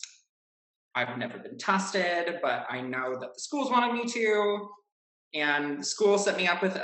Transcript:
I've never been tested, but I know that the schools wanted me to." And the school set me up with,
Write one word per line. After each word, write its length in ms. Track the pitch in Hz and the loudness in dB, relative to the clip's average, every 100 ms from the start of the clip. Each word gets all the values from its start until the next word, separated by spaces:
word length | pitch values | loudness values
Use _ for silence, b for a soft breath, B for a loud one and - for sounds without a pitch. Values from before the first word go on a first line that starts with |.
| - - _ _ _ _ _ _ _ 123 | -18 -18 _ _ _ _ _ _ _ -2
I've 200 | 120 120 | -2 -2
never 220 | 110 101 | -6 -8
been 200 | 104 - | -12 -6
tested, 800 | - 196 - 196 180 170 170 170 | 0 0 2 0 0 0 -2 -2
but 240 | - 123 120 | 0 -2 -2
I 120 | 127 | -6
know 400 | 127 127 127 127 | -4 -4 -4 -4
that 140 | 127 | -8
the 60 | - | -12
schools 300 | - 294 233 | -6 -4 2
wanted 240 | 247 240 | 4 4
me 100 | 233 233 | 2 -2
to." 540 | 240 220 208 208 202 208 - _ _ _ _ _ | 0 2 4 2 0 -4 -16 _ _ _ _ _
And 440 | 151 147 147 147 143 | -2 0 2 0 -4
the 40 | |
school 340 | 143 - 208 196 | -4 2 4 4
set 180 | 202 185 | 4 2
me 100 | 180 | 2
up 140 | 175 | 2
with, 160 | 190 190 | 0 -2